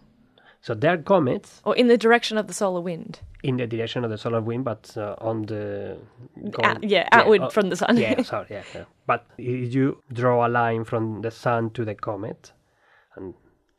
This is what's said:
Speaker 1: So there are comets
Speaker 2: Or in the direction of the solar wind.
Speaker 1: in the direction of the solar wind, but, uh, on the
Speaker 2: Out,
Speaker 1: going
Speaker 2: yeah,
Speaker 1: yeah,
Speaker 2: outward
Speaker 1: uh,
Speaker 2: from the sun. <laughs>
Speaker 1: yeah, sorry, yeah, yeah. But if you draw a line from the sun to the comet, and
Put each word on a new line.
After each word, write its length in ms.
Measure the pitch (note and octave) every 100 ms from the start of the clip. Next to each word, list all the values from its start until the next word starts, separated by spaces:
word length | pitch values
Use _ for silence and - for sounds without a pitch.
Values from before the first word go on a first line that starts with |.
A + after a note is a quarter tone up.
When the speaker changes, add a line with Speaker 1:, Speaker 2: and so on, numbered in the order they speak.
| _ _ _ _ _ _
Speaker 1:
So 100 | -
there 200 | A2 C#3
are 20 | F3
comets 600 | C#3+ G3 E3 G3+ - -
Speaker 2:
Or 120 | - -
in 120 | B3
the 100 | A#3
direction 400 | A3+ A#3 - G#3+
of 80 | G#3
the 80 |
solar 260 | F3 G3+ F3+
wind. 400 | F3 E3 - - - -
Speaker 1:
in 140 | D3 B2+
the 80 | A#2+
direction 360 | A2+ A2+ B2+
of 60 | A#2+
the 60 | G#2+
solar 240 | B2 A#2
wind, 240 | A2 A#2
but, 320 | C3 A2 - -
uh, 200 | G#2 -
on 240 | A2+ A2+ G#2
the 520 | G#2+ G#2 G2+ G2+ F#2+ G#2+ - B2 - G#3
Speaker 2:
Out, 60 |
Speaker 1:
going 300 | G3 G#3 - G#3
Speaker 2:
yeah, 100 | F#3+
Speaker 1:
yeah, 80 | -
Speaker 2:
outward 300 | A#3 G#3 G#3
Speaker 1:
uh, 60 | C#3
Speaker 2:
from 180 | - G3
the 80 | E3+
sun. 200 | - A#3
<laughs> 20 |
Speaker 1:
yeah, 240 | A2 -
sorry, 240 | A#3+ A2 F#2+
yeah, 120 | G2+ -
yeah. 100 | F2 E2+ _ -
But 200 | A#2+ - -
if 380 | B2 B2+ B2
you 280 | C3 C3+ - -
draw 360 | A#2 B2 A#2+ A#2+
a 20 |
line 360 | A#2+ A#2 A2+
from 360 | A2+ A#2 A2+ G#2
the 100 | G#2+
sun 400 | - B2+ A#2 A#2
to 140 | G#2+
the 100 | A2
comet, 580 | G#2 - G2+ A2 - - _ _ _ _ _ _ -
and 180 | F#2 - _ _ _